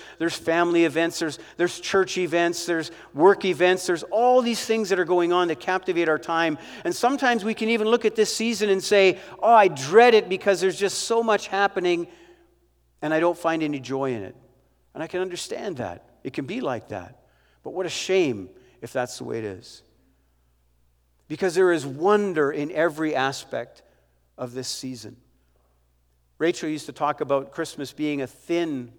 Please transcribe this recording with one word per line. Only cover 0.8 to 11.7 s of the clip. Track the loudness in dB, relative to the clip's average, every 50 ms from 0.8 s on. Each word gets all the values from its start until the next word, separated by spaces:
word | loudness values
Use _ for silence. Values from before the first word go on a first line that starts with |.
| 4
events, | 4 2 0 -2 -2 -2 -4
there's, | -6 -6 -6 -8 -16 -12 -4
there's | -2 -2 -2 -2 -6
church | -6 0 2 2 2 2 0
events, | -4 -2 0 0 2 2 0 0 -2 -4
there's | -2 -2 -2 -4 -6 -12 -18 -20 -10
work | 0 6 6 6 6 6 2
events, | -2 2 4 4 4 4 2 0
there's | -2 -2 -2 -2
all | -2 0 2 4 6 4 4
these | 4 2 -2 -2 -2
things | -2 -2 0 0 0
that | 0 0
are | 2
going | 2 2 2 2 4
on | 2 2 2 0
that | -2 -4
captivate | -4 -4 -4 -2 -2 -2 -2 0 0 0
our | 0 -2
time. | -2 -2 -2 0 0 0 -2 -4 -8 -16 -14 -10 -6
And | -6 -4
sometimes | 0 0 0 0 2 2 2 0 0 -2
we | -4 -4
can | -2 0 0
even | 0 2 2 2
look | 2 2 0
at | 0 2
this | 0 0 0 0
season | -2 -2 -2 -2 0 0 0
and | 0 0
say, | 2 2 4 6 6 6 4 2 -6 -16 -8 0
"Oh, | 4 6
I | 8 8 8
dread | 6 2 -2 -2 6 8 8 10 10 8
it | 6 4 2
because | -4 -2 2 0 2 2
there's | 2 -2 0 0
just | -2 -4 -2 -4 -4
so | -2 -2 0 0
much | 0 0 -2 -2 -4
happening | -2 0 0 0